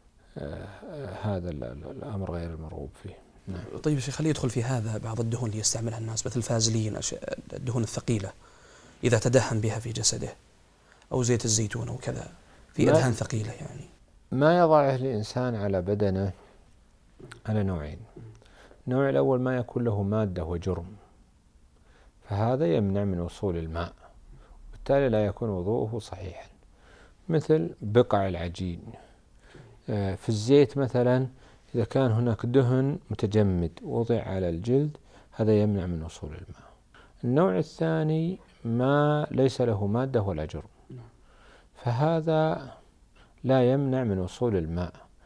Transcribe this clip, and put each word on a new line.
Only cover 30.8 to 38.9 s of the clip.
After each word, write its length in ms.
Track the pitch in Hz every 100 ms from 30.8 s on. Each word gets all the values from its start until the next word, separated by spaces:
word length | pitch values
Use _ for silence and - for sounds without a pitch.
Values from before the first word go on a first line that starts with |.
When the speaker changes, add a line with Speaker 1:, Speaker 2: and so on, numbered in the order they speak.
| 131 123 123 127 131 - - - - 123
Speaker 1:
إذا 80 |
كان 280 | 104 135 127
هناك 340 | 110 120 107 120
دهن 520 | 135 123 131 135 147 -
متجمد 600 | 107 107 107 101 90 85 -
وضع 380 | 160 120 117 113
على 260 | - 95 90
الجلد، 480 | 85 113 131 151 - - - -
هذا 300 | - 110 104
يمنع 240 | 107 101 90
من 180 | 82
وصول 260 | 80 - 76
الماء. 380 | 85 - - - - _ - - -
النوع 340 | 120 135 190 185
الثاني 840 | - - 160 160 156 160 165 190 - _ 117
ما 640 | 117 131